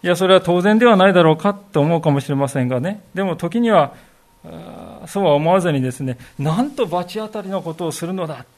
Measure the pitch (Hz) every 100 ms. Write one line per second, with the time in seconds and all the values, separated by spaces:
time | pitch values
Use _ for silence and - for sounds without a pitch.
0 | 180 170 185 185 175 175 196 214 240 202
1 | 196 180 160 156 202 196 - 156 147 170
2 | 156 139 131 139 139 139 123 123 160 208
3 | - 180 190 165 170 233 233 196 139 -
4 | _ _ _ _ - 82 165 87 - -
5 | - 202 185 143 160 190 170 143 127 127
6 | 135 120 - - 143 170 277 269 208 175
7 | 175 214 214 214 190 190 165 160 165 151
8 | 165 190 165 131 -